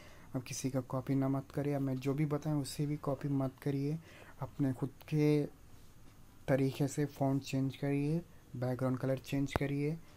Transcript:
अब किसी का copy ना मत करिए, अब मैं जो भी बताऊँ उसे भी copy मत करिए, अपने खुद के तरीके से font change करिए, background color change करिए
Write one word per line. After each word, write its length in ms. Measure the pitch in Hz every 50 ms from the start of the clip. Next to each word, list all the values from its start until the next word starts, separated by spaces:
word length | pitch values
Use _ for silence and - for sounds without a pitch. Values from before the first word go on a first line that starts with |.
| - - - - - - -
अब 80 | 131
किसी 280 | - - 123 - - 131
का 100 | 135 131
copy 340 | 123 - 135 131 127 - 135
ना 140 | 135 135 135
मत 200 | 139 135 135 - -
करिए, 200 | 147 139 147 143
अब 80 | 139
मैं 140 | 139 131 131
जो 180 | 127 131 139 135
भी 120 | 147 156
बताऊँ 360 | 143 147 147 - 156 151 147
उसे 240 | 131 - - - 147
भी 100 | 143 147
copy 320 | 147 - 143 135 - - 143
मत 260 | 139 135 135 131 - -
करिए, 360 | - 147 139 139 139 143 156 165 - - - - - - - -
अपने 320 | 135 - - - 139 131
खुद 180 | 127 - 147 127 - - - -
के 380 | 156 151 147 151 151 147 143 - - - - - - - - - - - - - - - - - - - - -
तरीके 400 | 135 131 135 135 135 - 143 135
से 180 | - 151 147
font 360 | 147 - - 139 135 135 139
change 340 | - - 135 135 135 135 135
करिए, 460 | - 143 139 143 143 143 147 160 170 - - - - - - -
background 420 | 123 123 127 127 123 131 127 127 123
color 200 | 131 131 135 131
change 360 | - - 143 139 139 139 -
करिए 440 | - 143 139 143 143 143 151 165 165 - - -